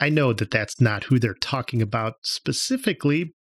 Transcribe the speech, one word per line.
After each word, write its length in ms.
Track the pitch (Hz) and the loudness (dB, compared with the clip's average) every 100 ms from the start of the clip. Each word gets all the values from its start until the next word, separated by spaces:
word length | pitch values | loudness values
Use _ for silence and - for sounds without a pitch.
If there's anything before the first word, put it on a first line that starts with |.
I 80 | 147 | 0
know 240 | 151 135 | 2 2
that 180 | 107 107 | 2 0
that's 300 | 113 104 - | -2 -2 2
not 240 | 120 104 | 2 2
who 140 | - 127 | 2 2
they're 160 | 113 | 2
talking 480 | - - 135 - 117 | -2 -6 -6 -4 -2
about 320 | 107 117 110 - | 0 0 -4 -6
specifically, 1120 | - - - 135 - 262 233 160 143 151 170 - | -8 -6 -4 -4 -2 -2 -2 0 0 0 -2 -6